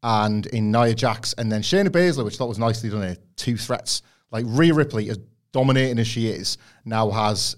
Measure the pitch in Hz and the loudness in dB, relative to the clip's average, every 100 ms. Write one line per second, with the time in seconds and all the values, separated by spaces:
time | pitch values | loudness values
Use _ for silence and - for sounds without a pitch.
0 | 117 110 107 107 98 113 107 113 117 113 | 0 2 2 0 -2 -2 2 4 2 2
1 | 127 107 - - 113 107 104 185 196 170 | 0 -2 -6 -4 -2 -2 0 2 2 2
2 | 180 139 107 - 123 104 117 110 113 104 | 2 2 -4 -4 -6 -2 0 0 -4 -4
3 | 92 90 _ - - 113 - 123 - - | -6 -8 _ -8 -4 -4 -2 -4 -4 -6
4 | - _ _ 113 120 123 165 156 143 110 | -8 _ _ -6 -2 4 4 4 2 0
5 | 104 107 - _ _ 131 131 131 131 117 | -4 -6 -12 _ _ 0 4 4 2 0
6 | 113 113 113 95 98 - _ _ - 113 | -2 0 -2 -2 -6 -8 _ _ -4 0
7 | 107 107 107 101 - | 0 2 0 0 -4